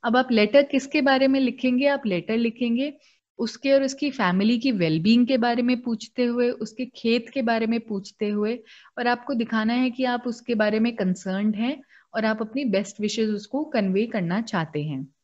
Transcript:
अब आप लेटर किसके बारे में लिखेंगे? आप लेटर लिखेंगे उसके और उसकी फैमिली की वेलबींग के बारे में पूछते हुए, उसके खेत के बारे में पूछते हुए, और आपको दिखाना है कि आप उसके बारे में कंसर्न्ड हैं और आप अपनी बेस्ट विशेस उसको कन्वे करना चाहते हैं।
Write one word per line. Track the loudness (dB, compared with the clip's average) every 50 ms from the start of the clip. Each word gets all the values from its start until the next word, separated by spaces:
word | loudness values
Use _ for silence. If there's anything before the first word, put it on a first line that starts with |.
| 0
अब | 2 2
आप | 2 2 4
लेटर | 4 4 4 6 6 4 4
किसके | 6 0 -2 -2 0 -2 0
बारे | 2 4 4 4 4
में | 4 4 4
लिखेंगे? | 2 0 0 0 0 0 2 2 2
आप | 2 0 0 0
लेटर | -2 -2 -2 -2 -2 -2
लिखेंगे | 0 0 -2 -2 -2 -2 -2 0 0 -2 -4 -6 _ _ _ _ _ _ _ _
उसके | -6 -6 -6 -6 -4 2 4
और | 4 4 4
उसकी | 0 -2 -2 -4 -4
फैमिली | 0 0 2 2 4 4 4 4 2
की | 2 0 0
वेलबींग | 0 2 2 2 2 2 4 4 4 4 4
के | 4 2
बारे | 2 2 0 0 0 0
में | 0 0 -2
पूछते | -2 -6 -6 -6 -8 -12 _ -2 -2
हुए, | 0 0 0 0 0
उसके | 0 -4 -10 -10 -8 -10 -10
खेत | -10 _ -4 0 0 0 0 0 -4
के | -6 -4
बारे | -2 0 0 0 0
में | 0 -2 -2
पूछते | -4 -6 -8 -8 -8 -10 _ _ -4
हुए, | -2 -2 -2 -2 -2 -4 -6 -10 -20 -20 -20 -20 -16 _
और | -4 0
आपको | 0 0 -2 -2 -6 -4
दिखाना | -4 -2 -2 -2 0 0 0 0
है | 0 0 0
कि | 0 -2 -2
आप | -2 -2 -2 -4
उसके | -6 -8 -8 _ -4 0
बारे | 0 2 0 2 2
में | 0 0 0
कंसर्न्ड | -2 -2 -2 -2 -2 -4 -6 -4 -2 -2 -2 -2
हैं | 0 -2 -4 -4 -6 -12 _ -20 -20 _ _ -6
और | -2 -2
आप | -2 -2 -2
अपनी | -6 -6 -6 -4 -2
बेस्ट | 0 0 0 -2 -4 -6 -4
विशेस | -4 -4 -2 -2 -2 -2
उसको | -2 -4 -6 -6 -6 -6 -4
कन्वे | -2 -2 -2 0 2 0 0 0
करना | 0 -2 -4 -2 -2 -2 -4
चाहते | -4 -2 -4 -4 -4 -4 -4 -6 -6
हैं। | -4 -6 -8 -8 -12 _ _